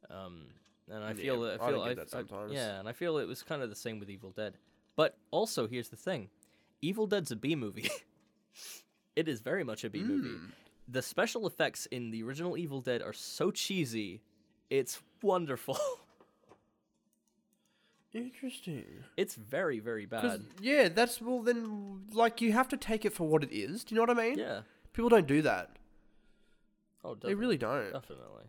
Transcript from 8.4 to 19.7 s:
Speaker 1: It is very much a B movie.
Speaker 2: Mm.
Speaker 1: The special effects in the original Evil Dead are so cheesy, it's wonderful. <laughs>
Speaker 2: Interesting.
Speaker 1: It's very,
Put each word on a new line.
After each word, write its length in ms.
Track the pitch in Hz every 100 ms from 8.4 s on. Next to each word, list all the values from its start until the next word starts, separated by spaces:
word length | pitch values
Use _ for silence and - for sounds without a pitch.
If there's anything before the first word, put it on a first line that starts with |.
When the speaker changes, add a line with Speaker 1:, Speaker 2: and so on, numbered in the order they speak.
| _ - - - _ _ _ -
Speaker 1:
It 100 | 160
is 120 | 120
very 220 | 120 185
much 200 | 139 107
a 60 | 113
B 120 | 104
movie. 260 | 214 285 139
Speaker 2:
Mm. 200 | - 87 - - _ -
Speaker 1:
The 120 | 127
special 460 | - - 220 247 196
effects 400 | - 147 - -
in 240 | 127 120
the 120 | 113
original 320 | 110 139 175 156
Evil 220 | 170 135
Dead 200 | 127 120
are 120 | -
so 380 | - - - 151
cheesy, 720 | - - 190 139 113 101 95 _ _ _ _ _
it's 300 | 135 127 - - _
wonderful. 560 | 202 185 160 127 - -
<laughs> 60 | 587 494 - _ - _ _ - _ _ _ _ _ _ _ _ _ _ _ _ _ _ _
Speaker 2:
Interesting. 720 | 220 247 - 262 - - 143 - - - -
Speaker 1:
It's 180 | 202
very, 460 | - 104 139 180